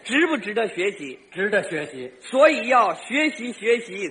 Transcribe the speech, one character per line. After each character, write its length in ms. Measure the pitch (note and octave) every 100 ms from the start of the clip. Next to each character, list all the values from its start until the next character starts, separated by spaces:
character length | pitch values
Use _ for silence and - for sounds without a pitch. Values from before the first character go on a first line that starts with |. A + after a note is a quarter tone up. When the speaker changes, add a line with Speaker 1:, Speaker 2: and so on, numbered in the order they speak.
Speaker 1:
值 220 | - C4 E4
不 100 | D4
值 160 | G3+
得 160 | G#3 A3
学 200 | - G3
习？ 300 | G3+ C#3+ B2 _
Speaker 2:
值 160 | E3+ G3+
得 140 | G3+
学 240 | D#3 D#3 D3
习。 260 | C3+ B2+ -
Speaker 1:
所 300 | - C4 D#4
以 200 | C4+ A3+
要 220 | B3 G#3 D#3
学 340 | - C4 D#4
习， 220 | - A#3+
学 260 | A3 G#3+ A#3+
习， 320 | - F#3+ F3+